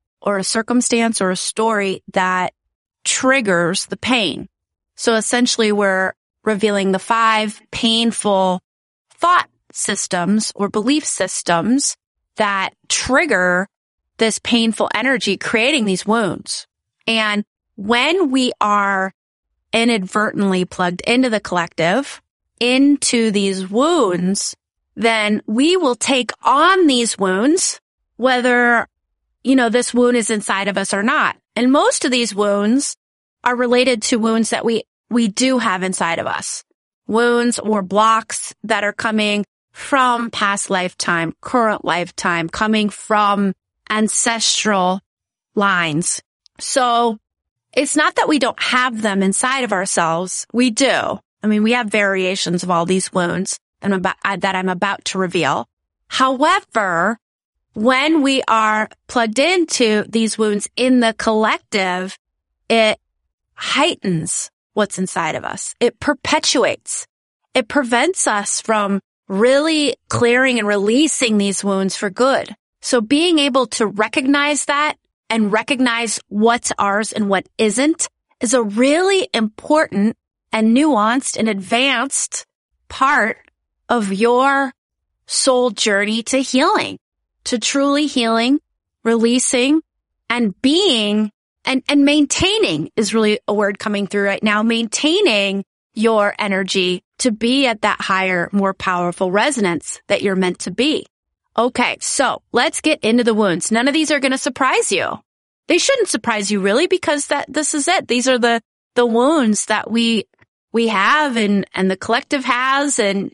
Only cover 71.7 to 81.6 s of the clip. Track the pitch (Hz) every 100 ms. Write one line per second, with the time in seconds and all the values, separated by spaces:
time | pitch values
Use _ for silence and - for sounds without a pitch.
71.7 | 196 190 - 202 190 262 233 - - _
72.7 | _ - 247 214 285 349 320 285 262 240
73.7 | - 214 202 220 302 262 285 294 294 -
74.7 | 285 302 - _ _ _ 226 208 214 233
75.7 | 254 254 233 233 - - 208 226 233 -
76.7 | - 202 202 220 214 202 190 - - 214
77.7 | 208 294 320 - _ _ _ 226 254 220
78.7 | 208 262 311 381 381 - 233 214 - -
79.7 | 302 320 196 214 - _ _ _ 220 220
80.7 | 240 311 233 214 254 - - 220 202